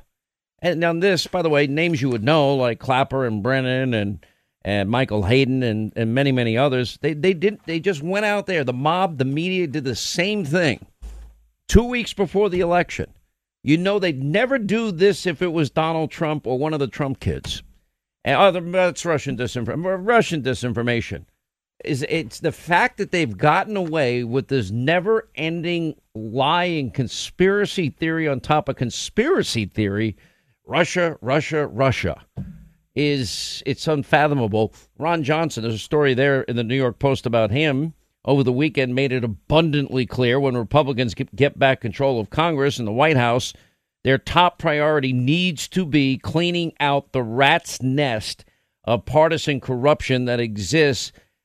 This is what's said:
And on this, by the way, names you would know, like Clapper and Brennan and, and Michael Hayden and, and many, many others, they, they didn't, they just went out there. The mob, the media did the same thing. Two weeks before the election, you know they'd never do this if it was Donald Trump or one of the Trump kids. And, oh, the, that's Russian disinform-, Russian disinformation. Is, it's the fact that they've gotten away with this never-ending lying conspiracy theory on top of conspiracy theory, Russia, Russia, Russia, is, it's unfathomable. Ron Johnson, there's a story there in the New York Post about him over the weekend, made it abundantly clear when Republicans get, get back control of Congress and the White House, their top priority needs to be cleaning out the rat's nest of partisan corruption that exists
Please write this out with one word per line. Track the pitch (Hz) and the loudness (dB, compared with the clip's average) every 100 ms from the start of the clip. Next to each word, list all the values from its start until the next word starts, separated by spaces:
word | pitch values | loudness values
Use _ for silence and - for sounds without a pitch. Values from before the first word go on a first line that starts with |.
| - _ _ _ _ - | -20 _ _ _ _ -6
And | 175 160 | -2 0
on | 170 165 | 0 2
this, | 196 170 - | 2 2 -2
by | 185 | -2
the | 165 | 2
way, | 143 147 | 2 2
names | 147 175 143 | 0 0 0
you | 135 | -2
would | 117 | 0
know, | 117 160 139 | 2 4 4
like | 139 123 117 | 2 0 -2
Clapper | - 131 135 135 123 | 0 0 0 0 -2
and | 107 | -2
Brennan | 113 131 127 127 131 | 0 0 0 0 0
and, | 110 101 92 _ _ _ _ | 0 -2 -6 _ _ _ _
and | 98 101 98 | -4 -2 0
Michael | 123 127 104 | 0 0 0
Hayden | 95 131 127 131 | 4 4 4 0
and, | 120 107 107 - | 0 -2 -4 -4
and | 113 | -2
many, | 127 139 | 2 2
many | 127 117 113 | 2 2 2
others, | 143 127 120 - | 2 0 -4 -4
they, | 151 | -6
they | 147 185 | 0 0
didn't, | 165 196 208 - | 2 0 -2 -6
they | 165 | -4
just | 196 151 | -4 -4
went | 165 196 214 | -4 -2 0
out | 208 190 | -2 -2
there. | 170 | -4
The | 127 | -2
mob, | 123 151 180 190 139 | -2 0 0 0 -2
the | |
media | 131 147 185 185 165 | -2 -2 -2 -2 -2
did | 151 | -4
the | 131 110 | -6 -6
same | - 175 190 208 | -6 -4 -2 -2
thing. | 143 175 160 98 - - - - - _ _ _ - | 0 0 0 -2 -8 -18 -18 -16 -20 _ _ _ 6
Two | 208 | 6
weeks | 240 247 202 | 6 -2 -4
before | - 185 196 208 | -4 -2 2 2
the | 180 | 2
election, | 170 175 - - - - _ _ _ _ | 2 2 0 -4 -10 -10 _ _ _ _
you | 127 160 | 2 2
know | 190 202 | 4 0
they'd | 180 131 | 0 -2
never | 139 196 254 269 | 0 0 2 0
do | 190 220 226 | 0 -2 -2
this | 160 202 - 185 | 2 2 2 -2
if | 143 | -2
it | 180 | -2
was | 165 139 | 0 0
Donald | 160 160 160 151 | 0 0 0 -4
Trump | - 156 151 113 | -2 -2 -2 -2
or | 127 | -2
one | 156 | -2
of | 151 | -2
the | 131 | -4
Trump | - 139 127 | -4 -6 -4
kids. | 92 65 - - - _ _ _ _ _ | -4 -4 -6 -10 -12 _ _ _ _ _
And, | - 139 | 0 4
oh, | 196 | 4
the, | 175 | 2
that's | 170 185 180 - | -2 0 0 0
Russian | 170 147 143 120 | -2 -2 -2 -6
disinform-, | 123 123 117 147 185 190 202 | -4 -4 -4 -4 -2 -2 2
Russian | 233 - 160 | 2 2 -2
disinformation. | 127 120 123 113 120 117 - 95 - _ _ _ _ _ | -2 -2 -2 -2 0 -2 -4 -10 -14 _ _ _ _ _
Is, | - 131 151 | -6 -4 -4
it's | 165 113 - | -6 -6 -6
the | 165 | -6
fact | - - 196 247 - | -6 0 2 2 -2
that | 180 | -4
they've | 175 135 92 | -2 -2 0
gotten | 151 175 196 202 | 2 2 0 -4
away | 165 156 123 123 | -2 0 0 -2
with | 117 131 - | -2 -4 -2
this | 135 95 | -2 -2
never-ending | 117 135 180 190 220 - - 160 170 170 170 160 - _ | -2 0 0 2 -2 -2 -8 -6 -4 -4 -2 -4 -8 _
lying | 110 110 123 139 175 175 160 127 | -12 -6 -2 0 2 0 -2 -4
conspiracy | - 117 - - - 185 202 196 196 170 | -4 -4 -6 -8 0 2 2 -2 -2 -4
theory | - 160 165 156 | -2 -4 -2 -2
on | 127 | -2
top | - 151 139 | 0 0 0
of | - | -4
conspiracy | 120 - - - 285 330 - 117 | -4 -6 -6 -2 0 0 0 -2
theory, | 98 - 104 101 110 - _ _ _ _ | -4 -2 -2 0 -4 -6 _ _ _ _
Russia, | - 143 170 180 170 - | -4 0 0 0 -2 -2
Russia, | 117 151 - 156 127 | -2 0 0 -2 -2
Russia, | 104 135 - 87 - - - - - - _ _ | 0 0 2 -2 -6 -12 -14 -12 -14 -20 _ _
is, | - 147 139 104 - - - - | -2 0 0 -4 -6 -8 -8 -6
it's | - 160 | -4 -2
unfathomable. | 147 - 147 151 143 110 110 107 - _ - | -2 2 4 4 2 0 0 0 -4 _ -6
Ron | 156 170 | -2 -2
Johnson, | 131 156 160 - | 0 0 -2 -4
there's | 113 | -6
a | 107 | -6
story | - 151 139 | -2 2 2
there | 123 143 135 | 4 2 2
in | - | 0
the | 117 | -2
New | 113 135 | -2 0
York | 127 - | 0 0
Post | 139 131 135 | 0 0 0
about | 117 107 | 2 2
him | 131 156 135 160 - _ _ | 2 2 0 -2 -8 _ _
over | - 139 | 0 2
the | 127 | 4
weekend, | 123 156 139 127 | 2 0 0 0
made | 127 139 | 0 0
it | 143 | -2
abundantly | 113 95 - 151 165 147 139 127 110 | -4 -6 2 4 4 0 0 -2 -2
clear | - 120 135 | 0 2 2
when | 139 123 | 0 -2
Republicans | 104 147 139 123 123 | 0 2 2 0 -2
get, | - 131 | -4 -6
get | 98 139 - | 0 0 4
back | 135 127 | 2 2
control | 113 - 139 120 | -2 -2 0 0
of | 101 | -2
Congress | - 170 147 139 127 | 0 0 2 -2 -2
and | 107 | -4
the | |
White | 117 160 135 | 2 2 4
House, | 120 120 - - _ _ _ _ | 2 2 -2 -12 _ _ _ _
their | 123 135 | 0 0
top | - 170 180 - | 2 4 4 2
priority | 165 147 151 151 131 | -2 0 2 2 0
needs | 123 123 170 180 139 - | 0 0 0 0 -4 -6
to | 190 | -4
be | 165 147 135 131 | 0 2 2 0
cleaning | - 160 175 175 165 - | -2 -2 0 0 -4 -2
out | 143 143 - | 0 0 -2
the | - | -4
rat's | 113 123 139 165 - - | -2 4 4 4 0 -4
nest | 131 135 139 110 - - _ _ _ _ | -2 0 0 -2 -6 -12 _ _ _ _
of | - 117 | -2 -2
partisan | - 151 160 165 - 135 | 2 4 4 2 -2 -4
corruption | - 123 143 151 - 127 123 | -2 0 2 2 2 0 0
that | 120 | 0
exists | 117 104 90 156 147 123 - _ _ _ | -2 -4 0 4 4 2 -6 _ _ _